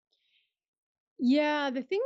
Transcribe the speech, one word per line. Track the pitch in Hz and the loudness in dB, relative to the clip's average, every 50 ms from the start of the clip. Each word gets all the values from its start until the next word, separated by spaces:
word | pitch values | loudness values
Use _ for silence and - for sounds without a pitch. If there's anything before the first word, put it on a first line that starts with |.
| _ _ _ _ _ _ _ _ _ _ _ _ _ _ _ _ _ _ _ _ _ _ _ - | _ _ _ _ _ _ _ _ _ _ _ _ _ _ _ _ _ _ _ _ _ _ _ -2
Yeah, | 285 240 269 294 302 302 302 294 285 277 | 0 2 2 2 2 2 0 0 -2 -2
the | 240 269 262 | -4 -6 -6
thing | - 370 403 508 | -4 -4 -2 -2